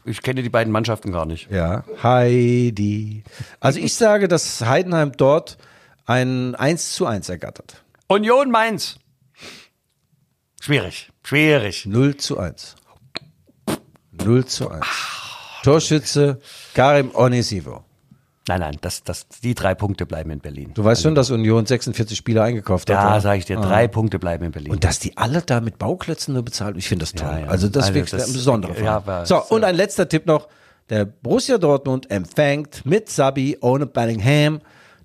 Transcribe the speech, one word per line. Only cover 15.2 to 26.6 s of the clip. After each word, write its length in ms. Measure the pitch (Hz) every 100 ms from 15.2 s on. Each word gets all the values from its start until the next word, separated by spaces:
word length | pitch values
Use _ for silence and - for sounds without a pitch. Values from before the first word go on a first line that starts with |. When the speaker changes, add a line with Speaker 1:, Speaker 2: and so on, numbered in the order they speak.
| - - - -
Speaker 2:
Torschütze 760 | 127 156 - 151 - 143 143 139 - - -
Karim 380 | - 131 147 131
Onisivo. 680 | - 123 123 117 98 67 57 - _ _ - _ _ -
Speaker 1:
Nein, 120 | 90
nein, 160 | 78 76
das, 240 | 90 -
das, 240 | - 87 - -
die 100 | 120 117
drei 200 | 98 92
Punkte 300 | 101 95 85
bleiben 260 | 80 78
in 80 | 73
Berlin. 320 | 73 69 69
Speaker 2:
Du 80 | -
weißt 180 | 107 120
Speaker 1:
Also 40 | 156
Speaker 2:
schon, 60 | 151
dass 160 | 123
Union 340 | 117 110 113 107
sechsundvierzig 520 | 123 - 107 107 107
Spieler 260 | - 110
eingekauft 460 | 110 120 98 92 -
hat, 60 | 98
Speaker 1:
Da 200 | 101 107
Speaker 2:
ja? 40 |
Speaker 1:
sag 180 | 101 101
ich 60 | 90
dir, 120 | 92
Speaker 2:
Ah. 20 |
Speaker 1:
drei 280 | 95 104 120
Punkte 300 | 101 110 90
bleiben 260 | 87 85 85
in 60 |
Berlin. 200 | 78 73
Speaker 2:
Und 140 | 104 85
dass 140 | 76
die 180 | 123 -
alle 240 | 117 160
da 180 | - 120
mit 180 | 113 -
Bauklötzen 560 | 147 180 - 156 -
nur 100 | 131
bezahlt, 340 | 120 -